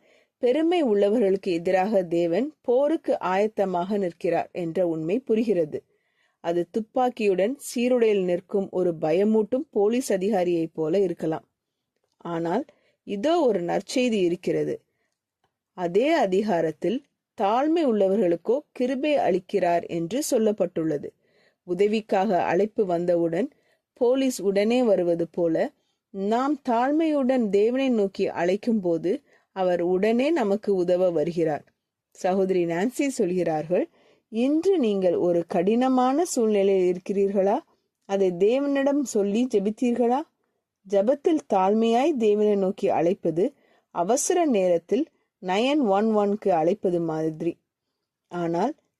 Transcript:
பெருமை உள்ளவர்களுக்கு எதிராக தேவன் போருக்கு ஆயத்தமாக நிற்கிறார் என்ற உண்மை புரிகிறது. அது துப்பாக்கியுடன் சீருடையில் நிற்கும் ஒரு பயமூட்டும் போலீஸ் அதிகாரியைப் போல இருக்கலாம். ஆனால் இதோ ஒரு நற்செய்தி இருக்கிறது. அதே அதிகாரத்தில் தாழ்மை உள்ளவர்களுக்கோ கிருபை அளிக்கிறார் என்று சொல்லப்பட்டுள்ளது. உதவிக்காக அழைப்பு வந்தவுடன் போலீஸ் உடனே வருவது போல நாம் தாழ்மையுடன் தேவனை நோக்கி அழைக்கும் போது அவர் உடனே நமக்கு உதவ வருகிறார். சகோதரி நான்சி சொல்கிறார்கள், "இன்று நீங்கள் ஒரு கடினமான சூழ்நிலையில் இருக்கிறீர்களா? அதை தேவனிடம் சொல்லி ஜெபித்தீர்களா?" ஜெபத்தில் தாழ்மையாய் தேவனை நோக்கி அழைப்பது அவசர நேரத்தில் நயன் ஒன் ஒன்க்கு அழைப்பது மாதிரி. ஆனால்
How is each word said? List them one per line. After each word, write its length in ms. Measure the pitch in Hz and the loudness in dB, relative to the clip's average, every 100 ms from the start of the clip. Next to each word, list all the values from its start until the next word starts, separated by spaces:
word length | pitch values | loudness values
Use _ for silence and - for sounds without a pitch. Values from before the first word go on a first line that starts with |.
| _ _ _ - | _ _ _ -4
பெருமை 460 | 240 277 330 359 | 0 2 2 2
உள்ளவர்களுக்கு 640 | 269 202 202 240 196 190 196 | 2 2 2 2 2 0 -2
எதிராக 560 | 170 175 185 196 208 | -4 0 0 2 0
தேவன் 500 | 175 170 170 175 294 - | 0 0 0 0 -4 -6
போருக்கு 560 | - 247 294 320 - - | -2 0 0 -2 -2 -4
ஆயத்தமாக 760 | 175 190 214 214 190 175 180 208 | -2 0 0 -2 -2 -2 -2 -2
நிற்கிறார் 520 | 185 - 180 165 - | -4 -4 -2 -2 -4
என்ற 360 | - 170 165 175 | -6 -4 -2 -2
உண்மை 320 | 160 160 226 | -2 -2 -4
புரிகிறது. 640 | - 220 226 180 156 127 - _ _ _ _ _ | 0 0 0 0 -2 -6 -12 _ _ _ _ _
அது 280 | 170 175 170 | -4 -2 -2
துப்பாக்கியுடன் 840 | 226 214 262 254 247 208 180 202 277 - 247 | -6 -4 -2 -2 0 0 2 0 -2 -8 -2
சீருடையில் 480 | 240 247 226 202 | 2 2 2 2
நிற்கும் 440 | 180 175 - 202 196 | 0 -2 -2 -4 -4
ஒரு 220 | 180 180 160 | -2 -2 -2
பயமூட்டும் 640 | 160 170 208 220 214 262 320 | 0 2 2 2 0 -4 -4
போலீஸ் 440 | 220 202 240 - | 0 0 0 -2
அதிகாரியைப் 600 | 190 190 202 175 170 165 | -2 0 0 0 -2 -4
போல 260 | - 156 190 | -4 -2 0
இருக்கலாம். 480 | 185 170 160 156 - _ _ _ _ _ _ _ | 0 -2 -6 -6 -10 _ _ _ _ _ _ _
ஆனால் 480 | 170 170 170 202 311 _ _ _ | -8 -6 -2 -2 -4 _ _ _
இதோ 380 | - 202 269 349 | -10 -4 0 2
ஒரு 200 | 269 202 | 2 0
நற்செய்தி 600 | 175 170 - 262 247 220 | -2 -4 -2 -2 0 0
இருக்கிறது. 600 | 175 180 - 156 151 - _ _ _ _ _ _ _ _ _ | 0 -2 -2 -2 -4 -6 _ _ _ _ _ _ _ _ _
அதே 360 | - 175 185 285 | -8 -2 0 2
அதிகாரத்தில் 920 | 330 202 190 214 170 160 156 175 254 - _ _ - | 2 2 0 0 0 -2 -2 -4 -4 -8 _ _ -4
தாழ்மை 440 | 202 233 302 339 285 | 0 0 2 2 2
உள்ளவர்களுக்கோ 760 | 214 190 202 180 170 - 269 - | 2 2 2 0 0 0 -2 -4
கிருபை 440 | - 247 269 302 277 | -4 -4 -2 0 0
அளிக்கிறார் 680 | - 185 - 202 175 170 - | 0 -2 -2 -2 0 0 -2
என்று 360 | 170 165 247 311 | -6 -4 -4 -2
சொல்லப்பட்டுள்ளது. 800 | 247 214 208 185 - 160 147 - - _ _ _ _ | 0 0 0 -2 -2 -4 -4 -8 -18 _ _ _ _
உதவிக்காக 800 | - 175 208 220 - 202 208 175 | -6 0 0 0 -2 0 2 0
அழைப்பு 420 | 85 170 214 - 190 | 0 0 0 -2 -2
வந்தவுடன் 640 | 170 175 175 170 165 269 _ _ _ _ | -2 0 0 0 -2 -4 _ _ _ _
போலீஸ் 480 | - 240 269 269 247 | -2 0 2 0 -2
உடனே 420 | 196 196 214 247 | -2 0 2 2
வருவது 440 | 240 185 175 170 170 | 2 2 2 0 -2
போல 440 | - 170 160 254 _ _ _ _ | -2 0 0 -2 _ _ _ _
நாம் 520 | 196 196 233 269 294 - | -6 -2 0 -2 -4 -2
தாழ்மையுடன் 800 | 226 262 302 320 294 254 262 214 | 0 0 0 0 0 0 0 0
தேவனை 400 | 202 220 254 269 | 2 2 2 0
நோக்கி 380 | 226 196 - 190 | 0 0 -2 -4
அழைக்கும் 520 | - 175 202 - 226 | -2 0 0 0 0
போது 420 | 175 165 170 262 _ _ _ | 0 0 -2 -4 _ _ _
அவர் 300 | 190 185 175 | -2 0 0
உடனே 500 | 175 185 214 233 277 | 0 0 2 2 0
நமக்கு 440 | 330 208 202 - 190 | 0 0 -2 0 0
உதவ 340 | 175 180 185 | 2 2 2
வருகிறார். 560 | 165 151 170 160 143 - _ _ _ _ | 0 -2 -2 -2 -4 -8 _ _ _ _
சகோதரி 540 | - 185 190 190 185 170 | -6 -2 0 0 0 0
நான்சி 420 | 170 226 - 285 | -2 -2 -2 -4
சொல்கிறார்கள், 800 | 254 175 185 165 156 156 180 330 _ _ _ - | -2 -2 -2 -2 -2 -2 -2 -2 _ _ _ -10
"இன்று 500 | 220 262 302 370 381 | -2 0 0 2 2
நீங்கள் 360 | 226 196 185 147 | 2 0 0 2
ஒரு 300 | 175 170 170 | 0 0 -2
கடினமான 800 | 185 190 226 262 254 254 277 349 | -2 0 2 2 2 2 0 -2
சூழ்நிலையில் 680 | 262 220 202 196 190 180 | 0 0 2 2 2 2
இருக்கிறீர்களா? 640 | 180 - 196 196 202 190 254 - _ _ _ - | -2 -4 -2 0 0 0 0 -4 _ _ _ -4
அதை 260 | 196 190 | 0 0
தேவனிடம் 720 | 175 202 254 285 277 277 277 | 2 2 2 0 0 0 0
சொல்லி 460 | 262 220 202 214 254 | -2 -2 0 0 0
ஜெபித்தீர்களா?" 720 | 208 196 214 247 240 233 262 320 _ _ _ _ _ 190 | 0 -2 -2 -2 0 0 0 -4 _ _ _ _ _ -2
ஜெபத்தில் 500 | 196 208 285 370 311 - | 0 2 2 2 0 0
தாழ்மையாய் 640 | 196 190 220 226 233 302 277 | 2 2 2 2 2 2 2
தேவனை 380 | 214 208 208 202 | 2 2 2 2
நோக்கி 340 | 190 196 190 | 0 -2 0
அழைப்பது 640 | 113 170 - 175 160 247 - _ _ _ | 2 0 0 -2 -2 -2 -4 _ _ _
அவசர 560 | - 175 254 - 370 320 | -4 -2 0 0 0 2
நேரத்தில் 600 | 214 185 170 - 226 320 _ _ _ | 2 2 0 0 -4 -4 _ _ _
நயன் 460 | 185 190 254 302 226 | -4 -2 0 0 2
ஒன் 280 | 196 220 214 | 2 2 2
ஒன்க்கு 340 | 202 202 202 | 0 0 0
அழைப்பது 500 | 165 165 208 190 175 | 2 0 0 -2 -2
மாதிரி. 580 | 165 156 160 156 170 - _ _ _ _ _ _ _ | -2 -4 -4 -4 -6 -8 _ _ _ _ _ _ _
ஆனால் 480 | 175 165 170 233 - _ | -6 -2 0 -2 -4 _